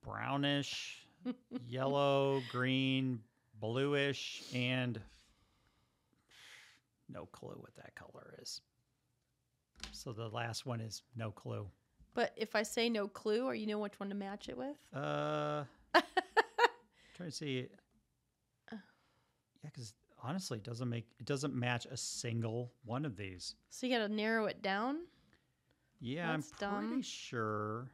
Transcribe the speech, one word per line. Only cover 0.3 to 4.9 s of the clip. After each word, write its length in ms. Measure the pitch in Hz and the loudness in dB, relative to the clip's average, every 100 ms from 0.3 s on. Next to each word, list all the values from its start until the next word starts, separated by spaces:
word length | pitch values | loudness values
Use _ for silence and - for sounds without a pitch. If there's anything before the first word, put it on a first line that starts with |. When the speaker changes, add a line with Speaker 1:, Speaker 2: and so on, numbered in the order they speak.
| 139 139 143 135 - - - - _ | 2 4 4 2 -4 -6 -10 -18 _
Speaker 2:
<laughs> 420 | 208 247 _ 240 120 | -6 -6 _ -10 -4
Speaker 1:
yellow, 720 | 123 135 139 143 139 139 139 120 | 0 4 6 8 8 6 4 0
green, 720 | 127 127 131 135 131 131 123 - _ _ 107 | 0 4 4 6 4 2 0 -6 _ _ -6
bluish, 800 | 110 120 139 143 139 135 - - - | -2 2 4 4 2 0 -4 -8 -6
and 460 | 127 123 127 127 | 0 2 2 2